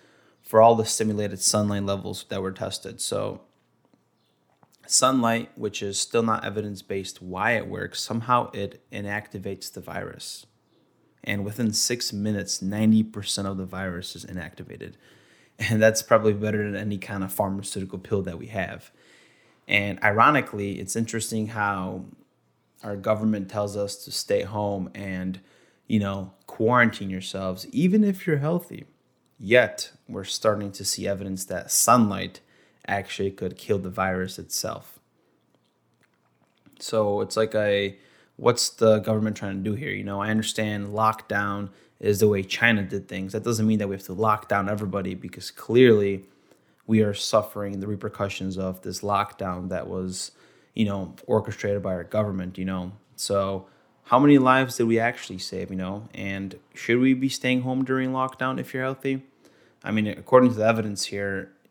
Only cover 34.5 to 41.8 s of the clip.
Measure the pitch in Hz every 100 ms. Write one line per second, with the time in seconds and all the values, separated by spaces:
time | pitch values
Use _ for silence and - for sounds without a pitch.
34.5 | - 90 - - - _ _ _ _ _
35.5 | _ _ _ _ _ _ _ _ _ _
36.5 | _ _ - - 113 104 101 101 - 110
37.5 | 107 104 101 101 98 _ _ _ - 120
38.5 | 113 - - 113 107 104 110 107 104 101
39.5 | 98 98 104 - 101 101 101 107 110 107
40.5 | - 107 104 101 104 110 110 - 101 101
41.5 | 101 98 -